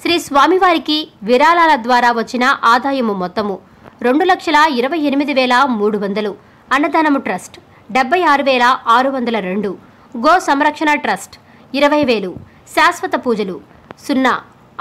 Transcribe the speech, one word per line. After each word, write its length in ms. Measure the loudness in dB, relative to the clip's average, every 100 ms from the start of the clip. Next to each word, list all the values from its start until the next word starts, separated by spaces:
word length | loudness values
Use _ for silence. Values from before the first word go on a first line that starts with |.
శ్రీ 140 | -4 -4 0
స్వామివారికి 720 | 2 4 4 2 0 -2 -4 -4 -8 0
విరాళాల 440 | 2 4 4 4 2 2
ద్వారా 240 | 2 2 0
వచ్చిన 260 | -2 -2 0 2 2
ఆదాయము 420 | 2 0 -2 -2 -4
మొత్తము 320 | -4 -4 -6 -6 -12 _ -20 -4 0
రెండు 180 | 2 2
లక్షల 260 | 0 2 2 2 0
ఇరవై 200 | -2 -2 -2
ఎనిమిది 240 | -2 -2 0
వేల 160 | 0 2 0 0
మూడు 180 | -2 -2
వందలు. 300 | -4 -4 -6 -8 _ _ -4 -2
అన్నదానము 460 | 0 0 0 0 -4
ట్రస్ట్ 300 | -8 -10 -20 -20 _ -4 -2
డెబ్బై 240 | 0 0 2
ఆరు 100 | 2 2
వేల 160 | 2 2 2 2 2
ఆరు 160 | 2 -2
వందల 220 | -4 -4 -4
రెండు. 220 | -4 -6 -8 -16 _ _ -2 2
గో 80 | 2 2
సంరక్షణ 400 | 0 0 0 -2 -2
ట్రస్ట్ 320 | -2 -6 -8 -20 _ -20 -8 0
ఇరవై 220 | 2 2 0
వేలు. 220 | 0 -4 -10 -18 -20 -8 0
శాశ్వత 400 | 0 0 -6 -4 -2
పూజలు 320 | -4 -4 -10 -16 -20 -20 -12 -4
సున్నా. 280 | 0 0 -2 -8 _ _ 2